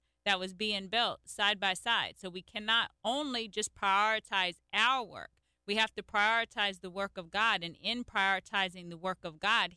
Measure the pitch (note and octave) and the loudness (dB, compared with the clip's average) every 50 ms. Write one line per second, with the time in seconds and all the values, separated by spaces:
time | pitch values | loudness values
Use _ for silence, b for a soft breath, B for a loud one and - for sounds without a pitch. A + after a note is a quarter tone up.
0 | _ _ _ _ - G3+ G3 F#3 F#3 F#3+ F#3 F3 G#3+ G#3+ G#3 G3 G3 F3+ G#3+ A#3 | _ _ _ _ -2 0 0 0 -2 -6 -6 -4 -4 -2 -2 -4 -4 -2 0 0
1 | A#3 F#3+ - - _ - - - G3+ G3+ G#3 F#3 G3+ F#3+ F#3 - - A#3 A#3 G3 | 0 0 -2 -6 _ -12 -4 0 2 2 2 2 0 0 0 -2 -2 0 0 0
2 | D3+ F2+ - - F#3+ F#3 F3 F#3 F3+ - - G#3+ G#3+ A3 A3+ A#3 - - - _ | 0 -2 -6 -10 -12 -10 -10 -12 -12 -10 -10 -6 0 2 2 2 2 0 -4 _
3 | - G#3+ B3+ C#4+ D4+ C#4 B3 A#3 A3+ G#3 - G#3+ G#3 - - - G#3 G3 F#3+ G3+ | -4 -2 -2 -2 -2 -4 -4 -6 -6 -6 -6 -6 -6 -6 -6 -2 2 4 4 4
4 | G#3+ A3 A3 G#3+ - - G#3 F#3+ F#3 F3+ E3+ - _ _ - G#3 A3+ B3 C4+ C4 | 4 2 2 0 -2 -2 0 0 0 0 -2 -8 _ _ 0 2 4 4 2 0
5 | A3+ E3+ C#3+ F#2+ - - _ _ _ _ _ _ _ G3+ G3+ A3 A3 A3 - G#3 | -2 -6 -10 -12 -14 -14 _ _ _ _ _ _ _ -2 0 0 0 0 -2 -8
6 | G3 - - G#3 G#3 A3 A3+ A#3 A3+ - - A3+ G3+ G3+ G3 F3 - F3+ F3 G3 | -8 -2 2 2 4 4 4 2 0 -2 -2 -2 -2 -2 -2 -4 -10 -8 -6 -6
7 | G3 G3 - F#3+ E3+ E3 - G3+ A3 A3+ G#3 F3+ E3 E3+ - - - G#3 A#3 B3 | -6 -6 -6 -10 -10 -4 0 2 4 4 2 2 -2 -6 -8 -6 -6 -4 -4 -4
8 | A#3+ - - G#3 F#3+ G3 F#3+ F#3+ - - A3 G3+ F#3+ F#3 F3 F#3 F3 F3 E3+ D#3+ | -6 -4 0 2 2 2 2 0 -2 -2 -2 0 0 -2 -4 -8 -12 -12 -10 -6
9 | F3 F#3 F3+ - - E3+ D#3 D3+ - G#3 A#3 A3+ F#3 F3+ F3 | -4 -4 -4 -4 -8 -12 -8 -2 0 2 2 2 2 0 -4